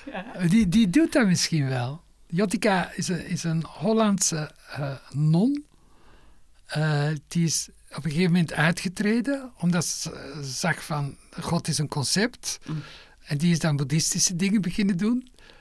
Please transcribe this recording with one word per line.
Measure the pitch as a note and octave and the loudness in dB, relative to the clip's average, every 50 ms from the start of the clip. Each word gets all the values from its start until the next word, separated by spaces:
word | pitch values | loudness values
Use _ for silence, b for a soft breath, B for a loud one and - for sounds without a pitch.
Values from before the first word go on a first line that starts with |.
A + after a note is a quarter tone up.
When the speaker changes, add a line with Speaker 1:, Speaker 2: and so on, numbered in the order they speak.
| - | -16
Speaker 1:
Ja. | C#4+ - F#3+ F#3 B3 - - F3+ E3 | -14 -12 -12 -12 -12 -8 -2 0 4
Speaker 2:
Die, | F#3 A#3 A3 F3 | 4 4 4 4
die | D#3+ A3+ A#3 F3+ | 4 4 4 4
doet | F3 D4 E4 D#4+ - | 4 4 2 4 4
dat | D4+ A#3 F#3+ | 2 4 4
misschien | F3 - - - E3+ D#3 C#3 C3 | 4 2 2 0 0 0 0 0
wel. | C3 B2+ A#2+ B2+ C#3 - - _ _ _ - _ | -2 -2 -4 -4 -8 -10 -16 _ _ _ -14 _
Jotica | E3+ E3+ G#3+ G3 - F#3+ - G#3+ F#3+ F3+ E3+ - - | -2 0 0 0 0 0 2 2 2 2 0 -2 -6
is | - D#3 - | -6 -4 -4
een, | F#3 D#3+ - - | -4 -4 -4 -6
is | F3+ - - | -6 -4 -2
een | E3+ D#3+ E3 D3+ - | -2 -2 -2 -4 -6
Hollandse, | - - D3+ G#3+ A3 A3+ A3 G#3 G3+ - - - E3 D#3 D3+ - - - - - | -8 -4 -2 0 2 2 4 2 2 2 0 -2 -2 -2 -6 -8 -10 -18 -18 -14
eh, | - C3 D3 C#3 C3+ C3 - - | -8 -6 -6 -6 -6 -8 -12 -8
non. | - C#3+ D3+ D#3 D#3+ E3+ G#3 C4+ C#4+ D4 D4 - _ b b b b b b b b b b b b b b b b - - | -2 0 2 4 4 4 4 4 2 -2 -4 -10 _ b b b b b b b b b b b b b b b b -20 -16
Eh, | - - D#3 D#3 D#3 D3+ D3 C#3+ D3+ D#3 C#3+ - _ | -6 -4 -2 0 0 2 0 0 0 -2 -4 -6 _
die | - E3+ E3+ | 0 0 0
is | D#3 - - - - - - - - | 2 0 -2 -4 -8 -14 -20 -20 -14
op | - - C3+ | -12 -8 -8
een | E3 | -4
gegeven | C#3+ D#3+ F#3 F3 | 0 2 2 4
moment | F3 F#3 E3 - - | 4 4 2 2 0
uitgetreden, | - D3 E3 E3 - - G3 F3+ - G3+ G#3 A3+ A#3+ G#3+ C#4 C#4 C#4 C4 B3 - - | 2 2 2 2 0 -4 -6 -4 -2 0 0 2 2 0 0 -2 -4 -6 -10 -8 -2
omdat | - F3 E3+ F3+ D3 | 0 2 2 2 0
ze, | - - - - D#3+ | -2 -4 -6 -8 -10
eh, | - - - C3+ C#3+ D#3 | -10 -12 -12 -12 -12 -10
zag | C#3 C3+ B2+ - - F3 D3+ - - | -10 -8 -6 -4 -2 -2 -2 -2 -4
van, | - D#3 D3 C#3+ C#3 - - - - - - | -6 -4 -4 -4 -6 -8 -12 -20 -18 -14 -10
God | E3 - E3+ E3 - - | -4 -2 -2 -2 0 -2
is | C#3+ - | -2 -2
een | D3+ - | -2 -2
concept. | - D3+ B2+ - - F#3 G#3+ B3 - - - - - - B | -2 -4 -2 0 2 2 0 0 -2 -6 -8 -10 -10 -10 B
Speaker 1:
Mm. | B D#3+ D3+ D3 B B B B B B B - | B -8 -8 -8 B B B B B B B -8
Speaker 2:
En | - D3 C#3+ | -6 -4 0
die | E3 F3 | 2 2
is | E3+ D3 | 2 2
dan | - D#3+ C#3+ | 2 0 0
boeddhistische | C#3 C#3+ B2+ C#3+ D#3+ - - - F3+ - - F#3 | 0 0 0 0 0 0 0 0 0 0 0 0
dingen | D#3+ G3 G3 G3+ A3+ | 0 0 2 2 2
beginnen | E3+ F#3 - - G#3 G3 G#3 E3 | 2 0 0 0 0 0 0 0
doen. | G3+ G#3+ B3 B3+ - - - B B B B B | 0 0 0 0 -2 -6 -14 B B B B B